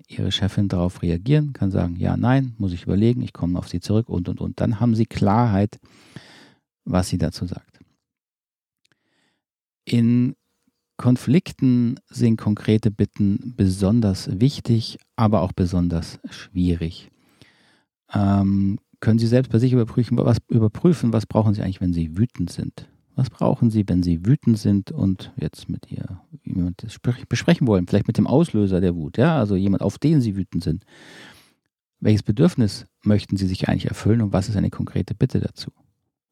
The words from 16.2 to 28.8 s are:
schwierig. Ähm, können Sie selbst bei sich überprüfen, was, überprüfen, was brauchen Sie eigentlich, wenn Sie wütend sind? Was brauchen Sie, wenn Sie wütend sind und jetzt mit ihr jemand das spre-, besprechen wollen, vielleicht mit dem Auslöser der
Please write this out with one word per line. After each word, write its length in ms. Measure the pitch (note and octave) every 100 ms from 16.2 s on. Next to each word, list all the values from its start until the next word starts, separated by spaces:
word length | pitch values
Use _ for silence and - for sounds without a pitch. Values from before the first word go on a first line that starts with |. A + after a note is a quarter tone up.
| -
schwierig. 800 | - - F2+ F2+ E2+ E2+ - - _ _ _ - _ _ _ _ _ _
Ähm, 640 | G#2 G2 G2 G2 G2 G2 G#2 - _
können 200 | - A2+
Sie 80 | A#2
selbst 240 | B2 C3
bei 80 | A2+
sich 140 | B2+
überprüfen, 440 | B2 A2 - A#2+ A#2+
was, 200 | - A#2 -
überprüfen, 640 | A#2 G#2+ - F3 D#3 A#2+
was 140 | A2+ A2
brauchen 300 | - A2 G#2
Sie 80 |
eigentlich, 180 | - G2
wenn 120 | F#2
Sie 220 | E2+ E2 E2
wütend 360 | A#2+ - F2
sind? 360 | - - - - _ _ -
Was 140 | C3
brauchen 400 | - - - A#2+
Sie, 140 | G#2+ G2
wenn 140 | F2+
Sie 240 | F2+ E2 F#2+
wütend 320 | D3 - G#2+
sind 340 | G#2 G2+ -
und 420 | - F#2+ F#2+ - -
jetzt 320 | D#2+ - -
mit 240 | - -
ihr 300 | - - F#2 _ D3+
jemand 400 | - F#2 F2+ F2+
das 100 | A2+
spre-, 320 | - - B2 -
besprechen 400 | A#2 - E3+ C3
wollen, 180 | F#2+ F2+
vielleicht 220 | G2+ -
mit 100 | G#2+
dem 100 | -
Auslöser 520 | C3 E3+ G#2+ G2
der 160 | F2+